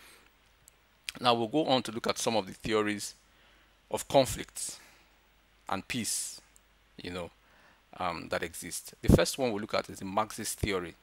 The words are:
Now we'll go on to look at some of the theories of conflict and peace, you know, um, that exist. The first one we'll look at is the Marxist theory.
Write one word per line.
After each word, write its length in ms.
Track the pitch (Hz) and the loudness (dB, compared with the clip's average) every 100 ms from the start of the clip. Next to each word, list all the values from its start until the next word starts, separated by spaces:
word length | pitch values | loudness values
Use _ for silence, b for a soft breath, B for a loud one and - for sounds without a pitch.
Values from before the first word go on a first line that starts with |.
| B B B _ _ _ - - _ _ - - | B B B _ _ _ -20 -20 _ _ -14 0
Now 140 | 123 117 | 4 4
we'll 120 | 113 | 4
go 180 | 143 160 | 2 4
on 180 | 131 | 2
to 80 | 113 | 2
look 160 | 110 110 | -2 -2
at 100 | - | 0
some 180 | - 113 | 0 0
of 120 | 95 | 0
the 60 | |
theories 600 | 104 117 107 104 104 - - b b b b b b - | -4 0 2 2 0 -6 -12 b b b b b b -6
of 160 | - - | -6 2
conflict 720 | 143 131 - - - - - B B B B _ _ _ _ - | 4 4 0 -8 -8 -10 -10 B B B B _ _ _ _ -6
and 180 | 98 - | -6 -4
peace, 540 | 127 101 - - - - _ _ _ _ - | -4 -2 -4 -6 -12 -18 _ _ _ _ -16
you 140 | - | -10
know, 180 | 90 85 - b b b b _ - | -8 -8 -12 b b b b _ -6
um, 280 | 92 85 85 | -4 -4 -4
that 120 | - | -4
exist. 540 | 90 - 87 - - - | -4 -8 -10 -10 -10 -2
The 120 | 110 - | 6 8
first 220 | 175 - | 6 0
one 140 | 127 | 0
we'll 100 | 104 | 0
look 140 | 107 95 | -2 -2
at 160 | - | -4
is 80 | 92 | -8
the 60 | 98 | -4
Marxist 540 | 98 107 - 107 - | -2 -2 -4 -6 -4
theory. 360 | 104 98 71 - | -2 -2 -4 -10